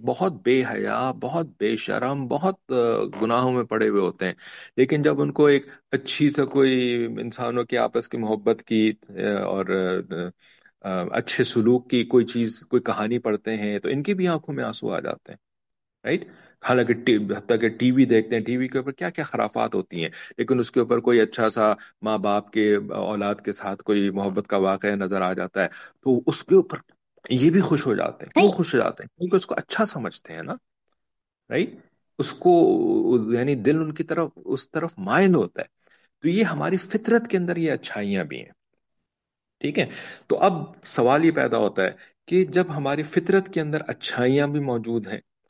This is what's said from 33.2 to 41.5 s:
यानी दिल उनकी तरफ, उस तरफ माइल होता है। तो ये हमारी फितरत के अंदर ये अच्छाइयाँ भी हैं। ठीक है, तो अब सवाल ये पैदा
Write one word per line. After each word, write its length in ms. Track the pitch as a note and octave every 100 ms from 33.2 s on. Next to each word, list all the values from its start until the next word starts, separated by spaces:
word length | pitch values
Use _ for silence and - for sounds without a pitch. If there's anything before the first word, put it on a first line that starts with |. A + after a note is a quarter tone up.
| A2 A#2
यानी 200 | C3 C3+
दिल 260 | G#2+ D#3
उनकी 220 | D#3 D3+
तरफ, 340 | D#3+ D#3+ D#3+ -
उस 320 | - C3 -
तरफ 220 | D#3+ E3 -
माइल 360 | F#2+ C#3 G3 E3+
होता 260 | F#2 -
है। 60 | - _ _ _ _ _
तो 60 | D#3+
ये 140 | F#3+
हमारी 340 | G#3 D3+ D#3 F#3
फितरत 500 | - G#3+ G#3+ A#3 A#3
के 100 | F#3+
अंदर 200 | F3 E3+
ये 120 | E3
अच्छाइयाँ 560 | C3 - G#2+ G2+ G2 D#2
भी 100 | C2
हैं। 160 | G1+ _ _ _ _ _ _ _ _ _ _ _
ठीक 160 | C#3 D3
है, 120 | D#3 - - - _
तो 60 | -
अब 460 | G3+ E3+ D3 - -
सवाल 400 | - A#2+ C#3+ E3
ये 60 |
पैदा 260 | D#3 C3